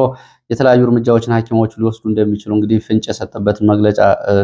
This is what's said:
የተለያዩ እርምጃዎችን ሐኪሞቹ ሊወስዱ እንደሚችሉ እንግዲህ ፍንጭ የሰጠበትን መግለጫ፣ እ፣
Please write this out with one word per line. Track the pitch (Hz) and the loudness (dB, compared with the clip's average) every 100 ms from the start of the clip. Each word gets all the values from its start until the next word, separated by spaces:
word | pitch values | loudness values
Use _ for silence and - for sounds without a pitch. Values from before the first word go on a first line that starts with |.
| 127 - - _ - | 0 -4 -20 _ -10
የተለያዩ | 117 131 123 | 0 2 4
እርምጃዎችን | 123 120 120 117 117 | 2 0 2 0 0
ሐኪሞቹ | 117 113 113 110 - | -2 0 -2 -2 -2
ሊወስዱ | 113 110 110 | -4 -4 -6
እንደሚችሉ | 107 107 104 107 | -2 -2 -4 -4
እንግዲህ | 107 104 110 | -2 0 -2
ፍንጭ | - 110 113 | 0 -4 -2
የሰጠበትን | - - 110 104 101 104 | -10 -8 -4 -2 0 0
መግለጫ፣ | 104 104 104 101 - | 2 2 2 2 2
እ፣ | - 101 | 0 0